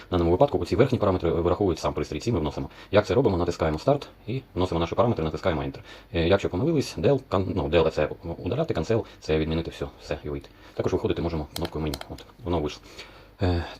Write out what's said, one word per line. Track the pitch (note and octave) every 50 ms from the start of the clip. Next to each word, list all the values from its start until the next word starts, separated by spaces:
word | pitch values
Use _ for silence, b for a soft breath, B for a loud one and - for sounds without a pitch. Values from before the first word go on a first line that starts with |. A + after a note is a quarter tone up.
| B B
На | F#2 F2
даному | E2+ E2
випадку | F2 F#2 C#3+ - - -
оці | F2 - -
верхні | G2+ - - A#2 -
параметри | - F2 F2+ F2 - E2
вираховують | D#2 E2+ E2 F2 F2+ - G#2 F#2 D#2+ -
сам | - F2+ -
пристрій. | - - - D#2 D2
Ці | - A#2+ A#2+
ми | -
вносимо. | D#2 C#2+ - C#2 C2+ - B B B B
Як | B G#2 -
це | - F#2
робимо? | G2 - G#2+ F#2+
Натискаємо | E2+ E2+ E2 E2 - F2 D#2+ D2+ D2+
старт | - C3 C#3+ C#3+ - - - - -
і | - A#2+ C3 - - -
вносимо | F2+ F2+ - E2+ E2
наші | E2+ - E2+
параметри, | - - A#2+ A2 - D#2+
натискаємо | D#2 - - - F#2+ D#2+ D2 C#2
Enter. | C#2 - - - B B B B B B
Е, | E2+ E2 E3+
якщо | - - - -
помилились, | - F2+ B2 E3+ E3 C#3 - - - D#2+
del, | D#2+ B2 C#3+ B2 - -
кан-, | - G2 F#2+ F#2+ F#2+
ну, | F#2+ E2+ D2+
del — | D#2+ E2+ - -
це | - D#2 D2 - - - - E2+ - -
удаляти, | - F2+ - C#3 E3 - -
cancel — | F2+ D#2+ - A2+ A2 - B B B
це | B - D#2 D#2
відмінити | D#2 D#2 D#2 E2 D#2+ -
все, | - - D2 C#2+ - - -
все | - D#2 - -
і | D2+
вийти. | C#2+ C#2+ - - - B B B B
Також | - - - F#2+
виходити | F2 - - E2+ E2 E2
можемо | E2 D#2+ D#2 D2 - -
кнопкою | - D#2 - - D2+ D#2
меню. | D2+ C#2+ - - -
От, | - - - - - - -
воно | E2+ F2 E2
вийшло. | D2+ D2 - - - B B B B B B B B B B B G2
Е, | F2+ F2 E2+ E2 - - -